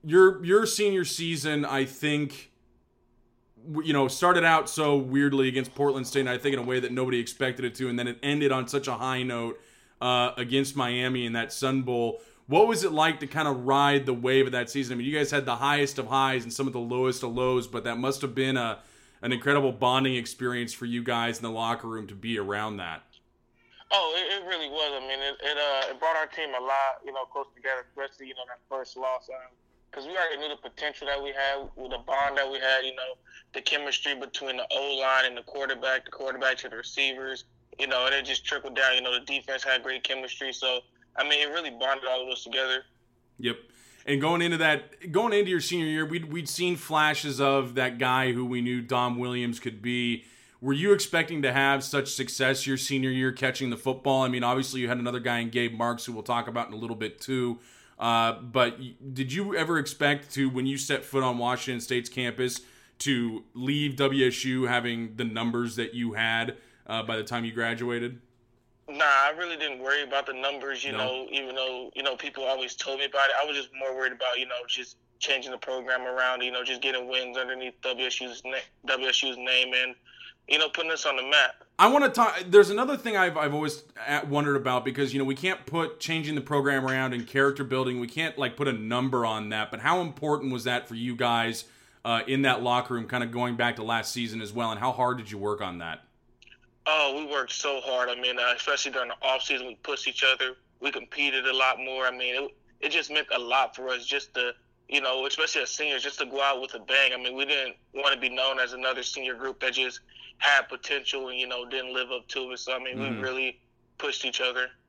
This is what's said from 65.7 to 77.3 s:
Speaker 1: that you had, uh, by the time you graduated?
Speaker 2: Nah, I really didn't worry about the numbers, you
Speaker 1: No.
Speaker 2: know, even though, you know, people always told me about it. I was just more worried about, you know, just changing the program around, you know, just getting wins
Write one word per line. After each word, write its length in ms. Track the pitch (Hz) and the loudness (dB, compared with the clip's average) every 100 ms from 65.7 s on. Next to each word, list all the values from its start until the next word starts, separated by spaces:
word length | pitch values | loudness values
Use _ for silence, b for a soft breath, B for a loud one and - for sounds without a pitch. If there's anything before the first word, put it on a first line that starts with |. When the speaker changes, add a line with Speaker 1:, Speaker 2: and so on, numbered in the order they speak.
| 104 | -2
Speaker 1:
that 180 | 117 | -4
you 200 | 120 117 | -2 -4
had, 420 | 107 113 113 117 - B B - | 0 2 2 -2 -6 B B -6
uh, 120 | 113 | -4
by 120 | 110 113 | -2 -4
the 60 | |
time 220 | 110 120 | -2 -4
you 80 | 117 | -4
graduated? 680 | 113 117 113 120 120 120 127 _ _ _ _ _ _ - | -2 -2 -2 -2 -2 -4 -8 _ _ _ _ _ _ -16
Speaker 2:
Nah, 160 | 143 | 2
I 280 | 147 143 143 156 | 4 6 4 2
really 180 | 175 160 | -6 -4
didn't 220 | 151 127 | -6 -6
worry 240 | 131 147 | -2 -2
about 240 | 135 139 139 | 0 -2 -4
the 60 | |
numbers, 500 | 131 135 143 139 131 | -4 -4 -4 -8 -6
you 80 | 139 | -6
Speaker 1:
No. 80 | 135 | -4
Speaker 2:
know, 280 | 127 131 131 | -4 -4 -4
even 240 | 139 131 | -4 -4
though, 380 | 131 131 127 127 | -6 -6 -6 -10
you 80 | - | -4
know, 140 | 139 123 | -4 -4
people 260 | 147 135 | -8 -6
always 320 | 131 131 127 | -2 -2 -4
told 240 | - - 135 | -6 -6 -4
me 60 | |
about 240 | 143 139 139 | -2 2 4
it. 60 | 139 | 4
I 40 | |
was 120 | 147 143 | 0 -2
just 140 | 127 135 | -6 -6
more 160 | 135 131 | -6 -2
worried 160 | 131 | -4
about, 280 | 123 127 123 | -2 -2 -2
you 60 | 127 | -4
know, 100 | 123 123 | -8 -4
just 300 | 131 123 - _ _ | -6 -6 -16 _ _
changing 320 | - 135 123 | -2 -2 -4
the 60 | 127 | -10
program 500 | - 131 123 127 127 | -6 -6 -2 -2 0
around, 340 | 127 127 127 | 0 0 0
you 80 | 127 | -2
know, 140 | 123 | -4
just 180 | 123 127 | -4 -2
getting 260 | 135 131 123 | -2 -2 -2
wins 280 | 127 127 | -4 -2